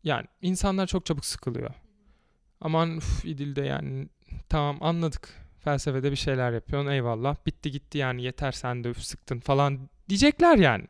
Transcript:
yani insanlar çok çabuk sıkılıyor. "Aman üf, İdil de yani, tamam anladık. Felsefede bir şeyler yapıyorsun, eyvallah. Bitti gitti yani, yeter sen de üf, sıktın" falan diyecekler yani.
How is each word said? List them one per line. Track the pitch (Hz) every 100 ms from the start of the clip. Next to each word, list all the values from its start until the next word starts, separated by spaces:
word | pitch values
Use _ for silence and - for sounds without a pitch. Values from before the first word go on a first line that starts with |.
yani | 156 143 - _
insanlar | 180 185 202 190 190
çok | 190 -
çabuk | 151
sıkılıyor. | - - - 120 120 127 _ _ _ _ _ _ _ _
"Aman | 160 160 165 160
üf, | 147 -
İdil | 165 143 143 139
de |
yani, | 139 139 143 135 147 _ _ - -
tamam | 160 147 143
anladık. | 156 170 165 - - - - _
Felsefede | - 139 147 135 135
bir | 139
şeyler | 151 131 123
yapıyorsun, | 117 - 143 143
eyvallah. | 139 120 113 131 147 -
Bitti | - 151
gitti | 139 _ 147
yani, | 131 123
yeter | 127 - 139
sen | - 123 123
de | 120
üf, | 120
sıktın" | - - - 120
falan | - 139 143 135 135 _ -
diyecekler | 196 285 - 349 285
yani. | 156 107 -